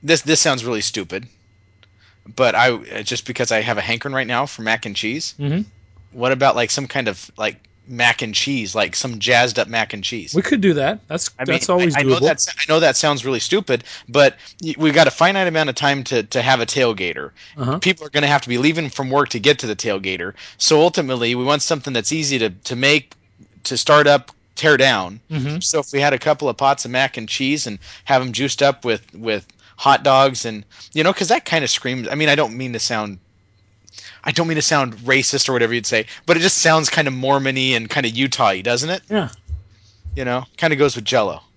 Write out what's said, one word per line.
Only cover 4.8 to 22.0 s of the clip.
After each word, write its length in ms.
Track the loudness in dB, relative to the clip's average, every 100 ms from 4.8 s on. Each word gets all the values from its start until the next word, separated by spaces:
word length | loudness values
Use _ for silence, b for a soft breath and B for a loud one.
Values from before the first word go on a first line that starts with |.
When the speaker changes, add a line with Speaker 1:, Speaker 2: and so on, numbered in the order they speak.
| -4
Speaker 1:
and 100 | -6
cheese, 400 | -6 -6 -8 -6
Speaker 2:
Mm-hmm. 220 | -4 -4 -6 _ _ _ -20
Speaker 1:
what 200 | -4 0
about, 240 | 4 4 4
like, 160 | 0
some 160 | -2 -4
kind 200 | -4 -4
of, 220 | -6 -12 -6
like, 200 | -6 -6 _ _ -18
mac 340 | 0 2 2
and 120 | -2 -4
cheese, 400 | -2 -4 -4 -2
like, 200 | -2 -2
some 240 | -6 -6
jazzed 400 | 2 4 4 0
up 80 | -2
mac 260 | -2 -4
and 100 | -6
cheese? 300 | -8 -8 -4
Speaker 2:
We 80 | -4
could 200 | 0 2
do 120 | 2 2
that. 240 | 0 -2 _
That's, 220 | -8 -8 _
Speaker 1:
I 60 | -2
Speaker 2:
that's 220 | -2 2
Speaker 1:
mean, 40 | 2
Speaker 2:
always 160 | 2 2
Speaker 1:
I, 40 |
I 40 |
know 120 | 2 4
Speaker 2:
doable. 60 |
Speaker 1:
that's, 280 | 2 0 -2
I 40 | -6 0
know 120 | 4
that 180 | 4 2
sounds 280 | 0 0 -2
really 140 | -4
stupid, 440 | 0 -2 0 -4 -4 B B
but 300 | 4 4 4 B B
y-, 140 | -8 0
we've 160 | 2
got 140 | 6 4
a 40 |
finite 360 | 4 2 2 0
amount 220 | 0 -2
of 60 | 0
time 280 | 0 -2 -2
to, 180 | -4
to 180 | -2 -2
have 180 | 2 2
a 60 | 0
tailgater. 680 | 0 0 0 -4 -6 -12 _ B B
Speaker 2:
Uh-huh. 220 | -4 -2
Speaker 1:
People 260 | 0 -2 -2
are 20 |
gonna 160 | 2 4
have 140 | 4
to 60 | 2
be 80 | 0
leaving 320 | 2 0 -4
from 200 | -6 -2
work 180 | 0 0
to 100 | 0
get 200 | 2 2
to 80 | 0
the 80 | -6
tailgater. 580 | -4 -4 -4 -6 -8 -12 B B
So 240 | 2 4
ultimately, 540 | 4 2 -2 -2 -2 0
we 80 |
want 180 | 0 0
something 320 | 0 -4 -2
that's 180 | -4